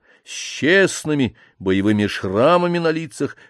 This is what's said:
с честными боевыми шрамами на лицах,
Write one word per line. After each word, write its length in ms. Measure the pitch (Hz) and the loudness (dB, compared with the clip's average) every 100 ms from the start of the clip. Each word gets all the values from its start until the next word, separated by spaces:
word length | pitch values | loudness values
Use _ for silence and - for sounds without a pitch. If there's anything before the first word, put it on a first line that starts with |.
| _ _ | _ _
с 60 | - | -16
честными 1080 | - - - 135 196 180 - 151 147 120 - _ - | -14 -12 -4 2 4 2 0 -4 0 0 -4 _ -6
боевыми 480 | 95 95 104 104 104 | 0 2 2 2 0
шрамами 720 | - 98 101 143 175 175 175 | -2 -2 2 4 4 2 0
на 120 | 165 | -2
лицах, 460 | 160 156 - 143 - | -4 -6 -6 -6 -8